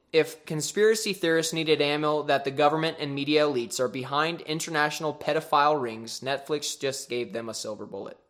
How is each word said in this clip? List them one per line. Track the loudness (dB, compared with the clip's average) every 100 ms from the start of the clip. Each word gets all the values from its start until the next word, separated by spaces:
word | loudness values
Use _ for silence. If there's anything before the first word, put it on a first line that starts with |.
| _
"If | 2 2 -2 -8
conspiracy | -4 -2 4 4 4 0
theorists | 0 2 2 2
needed | 0 2 4
ammo | 4 2 2 0
that | 2 2
the | 2
government | 4 4 4 0 -2
and | -6
media | -4 2 4 4
elites | 0 -4 -2
are | -2
behind | -2 -4 0 0 -2
international | -6 -6 -2 0 0 0 -6
pedophile | -4 -2 -2 2 4 4 2
rings, | -2 -8 -10 -8
Netflix | -6 -6 -4 -4 -4 -4
just | -4 -4 -6
gave | -6 -4
them | -8 -8
a |
silver | -8 -8 -10 -10
bullet." | -12 -12 -16 _